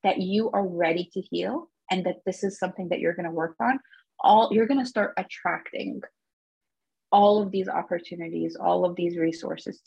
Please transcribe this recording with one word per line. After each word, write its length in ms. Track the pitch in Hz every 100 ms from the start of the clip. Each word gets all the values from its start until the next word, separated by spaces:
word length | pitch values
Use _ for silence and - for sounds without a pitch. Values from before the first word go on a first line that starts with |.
that 160 | 202 -
you 300 | 185 208 226
are 140 | 202 196
ready 440 | 170 165 170 180
to 80 | 190
heal 480 | 185 175 185 277 - _ -
and 140 | 190 180
that 160 | 180 -
this 180 | 185
is 140 | 196 196
something 320 | 180 - 175
that 100 | -
you're 140 | 165
gonna 160 | 175 170
work 260 | 170 247 -
on, 200 | 233 269 _ - _ -
all, 300 | - 214 226
you're 160 | 214 226
gonna 180 | 277 254
start 280 | 220 196 -
attracting 840 | 185 - 175 165 - - - 202 - _ _ _ _ _ _ _ _ _ _
all 300 | 202 208 208
of 100 | 202
these 160 | 196 190
opportunities, 880 | 156 175 175 - 170 165 165 165 165
all 300 | 175 180 180
of 100 | 175
these 220 | 175 175
resources 640 | 165 165 - 156 - -